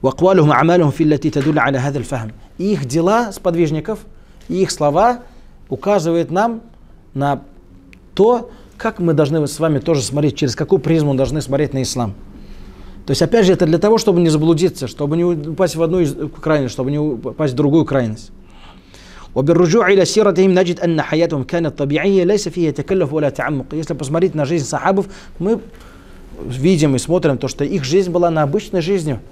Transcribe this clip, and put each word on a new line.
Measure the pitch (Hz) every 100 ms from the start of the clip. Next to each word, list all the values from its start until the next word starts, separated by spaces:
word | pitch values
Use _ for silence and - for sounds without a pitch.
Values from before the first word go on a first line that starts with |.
Ва | 135
аквалюхум | 127 180 190 151
а'малюхум | 131 156 180 156
фи | - 156
ллати | 151 160
тадуллю | 147 139 156
аля | 139 135
хазал | 139 143
фахм. | 117 131 110 - - -
И | 185
их | 196 135
дела | 143 170 220 233
сподвижников, | 196 190 170 165 156 151 214 - - - - -
и | 180
их | 190
слова | - 147 147 226 247 - - - - -
указывают | 123 - 202 165 170 151
нам | 165 226 226 - - - - -
на | 135 139 135 - - - - - - - -
то, | 208 240 226 - - -
как | 226 214
мы | 175
должны | 151 147 160 147
с | -
вами | 160 147
тоже | 160 156
смотреть, | 120 139 147 -
через | 143 -
какую | 151 196
призму | - 160 147
должны | 135 131 151
смотреть | 123 139 147
на | 139
ислам. | 127 - 117 98 - - - - - - - - -
То |
есть, | 135
опять | 165 233 190
же, |
это | 185 175
для | 165
того, | 202 220
чтобы | 220 175
не | 170
заблудиться, | 151 156 165 175 - 127
чтобы | - 147 160
не |
упасть | 175 175 147 147 185 147
в |
одну | 165 185
из | 160 139 147 -
крайностей, | - 156 131
чтобы | - 131
не | 147
упасть | 151 120 120 - 151
в | 123
другую | 147 156 143
крайность. | 135 120 107 - - - - - - - - - - - -
وبالرجوع | 139 170 175 214 185
إلى | 196 175
سيرتهم | - 214 196 190 185
نجد | 180 175
أن | 170 160
حياتهم | 143 156 165 151
كانت | 127 170 165 -
طبيعية | 143 147 175 196
ليس | 175 208 202
فيها | 165 165
تكلف | - 139 190 156
ولا | 156 147
تعمق. | 139 123 147 127
Если | 151 156
посмотреть | 151 135 160 185
на | 156 139
жизнь | 170 131
сахабов, | 143 165 196 190 - - -
мы | 175 233 - - - - - - - -
видим | - 127 143 185 147 131
и |
смотрим | - 175 170 131
то, | 131
что | -
их | 143 190
жизнь | 131 175 185
была | 170 175
на | 160
обычной | 147 185 208 190
жизни | 160 196 156 117 -